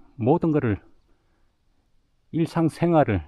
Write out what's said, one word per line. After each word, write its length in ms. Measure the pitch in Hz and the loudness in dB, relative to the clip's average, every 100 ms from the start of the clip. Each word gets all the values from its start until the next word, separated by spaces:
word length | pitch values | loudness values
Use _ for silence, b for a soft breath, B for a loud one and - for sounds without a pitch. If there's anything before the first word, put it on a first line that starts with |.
| - | -20
모든 380 | - 113 165 165 | -4 0 0 0
거를 280 | 151 120 98 - _ _ _ _ _ _ _ _ _ _ _ _ _ _ | 0 -2 -4 -8 _ _ _ _ _ _ _ _ _ _ _ _ _ _
일상생활을 920 | 147 165 170 165 - 175 160 135 98 | -4 -4 0 -2 0 2 2 2 0